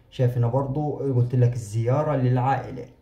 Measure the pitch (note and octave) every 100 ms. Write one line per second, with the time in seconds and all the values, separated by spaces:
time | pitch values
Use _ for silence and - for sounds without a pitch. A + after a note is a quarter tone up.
0 | _ - B2 B2 A#2 C3 C3 C#3+ D3 -
1 | C#3 B2 A#2+ B2 A#2+ - - A2 A#2 C#3
2 | D3+ C3+ B2+ B2+ C3 C3 - - - -